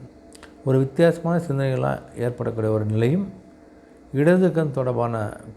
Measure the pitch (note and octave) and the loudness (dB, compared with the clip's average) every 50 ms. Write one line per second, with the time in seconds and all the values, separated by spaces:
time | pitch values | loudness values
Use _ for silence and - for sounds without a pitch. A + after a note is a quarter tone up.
0 | B2+ A#2+ - - - - - - - - - - - C3+ C3 C3+ C3+ C3+ - - | -18 -20 -20 -20 -20 -20 -20 -20 -20 -20 -18 -6 -2 2 2 2 2 2 2 4
1 | E3+ E3+ E3 E3+ E3+ E3 E3+ F3 E3+ - C#3 C3+ C3+ C3+ C3 B2+ C3 C#3 C3 - | 4 4 4 2 -2 -2 -2 -2 -2 -2 -2 -2 0 0 0 0 -2 -2 -2 -4
2 | - - - A#2+ A#2+ B2 A#2+ - A#2 A#2 A#2 A2+ G#2+ G#2+ A2 G#2+ G#2+ G#2+ A2 A2 | -8 -12 -8 -4 -4 -4 -4 -4 -6 -4 -4 -2 0 0 0 0 0 0 0 2
3 | A#2 B2 D#3 F#3+ G3+ G3 - - - - - - - - - - - - - - | 2 2 2 0 -2 -4 -10 -14 -20 -20 -20 -20 -20 -20 -20 -20 -20 -20 -20 -20
4 | - - C3+ C3+ D3 E3+ F3+ F#3 F#3+ F3 D3 E3 D#3+ D3 C3 C3+ B2+ B2+ B2 A#2 | -14 -6 -2 2 4 4 6 6 4 2 2 0 -2 -2 -2 -2 -2 -2 -2 -2
5 | A#2 A#2 A#2 A2+ G#2 G#2 - - - A#2 G#2+ | -2 -2 -2 -4 -4 -6 -8 -12 -16 -14 -10